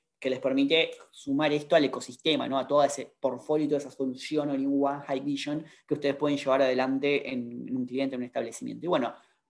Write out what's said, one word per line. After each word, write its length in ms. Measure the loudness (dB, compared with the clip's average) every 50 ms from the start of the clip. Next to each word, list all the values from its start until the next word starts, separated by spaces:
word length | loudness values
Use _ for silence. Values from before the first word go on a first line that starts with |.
| _ _ _ _
que 100 | -2 -2
les 100 | -2 0
permite 520 | 0 2 2 2 4 4 4 4 4 2 -2 -10 -20 -20
sumar 400 | -20 -10 -6 -2 0 2 2 2
esto 240 | 2 0 2 4 4
al 80 | 4 4
ecosistema, 640 | 2 0 -4 -8 -10 -12 -2 0 2 2 2 0
¿no? 100 | 0 -2
A 80 | -2 0
todo 160 | 2 4 4
ese 320 | 4 4 2 -4 -10 -12 _ _
portfolio 460 | -2 -2 -2 -4 -2 0 0 2 2
y 20 |
toda 120 | 2 0 0
esa 120 | -2 -4
solución 580 | -6 -4 -4 -4 -4 -6 -6 -4 -2 -2 0 0
all-in-one 500 | 0 0 0 2 2 2 2 2 0 -4
High 180 | -4 -4 -4 -2
Vision 460 | -2 -2 -4 -4 -4 -4 -4 -6 -6 -10 -16 -20 _
que 100 | -4 -4
ustedes 200 | 0 0 -2 0
pueden 220 | 0 0 0 0
llevar 240 | 0 2 2 4 4
adelante 680 | 4 4 2 2 2 0 0 0 2 2 2 0 0 -2
en, 380 | -4 -6 -6 -6 -8 -10 -6
en 80 | -4 -4
un 100 | -4 -4
cliente, 300 | -2 -2 -2 -2 -2 -2
en 60 | -4
un 40 | -6
establecimiento. 580 | -4 -4 -4 -4 -4 -8 -10 -10 -10 -8 -6 -2
Y 20 |
bueno, 260 | 0 0 0 0 -2 -6 -10 -18 _ _ _ _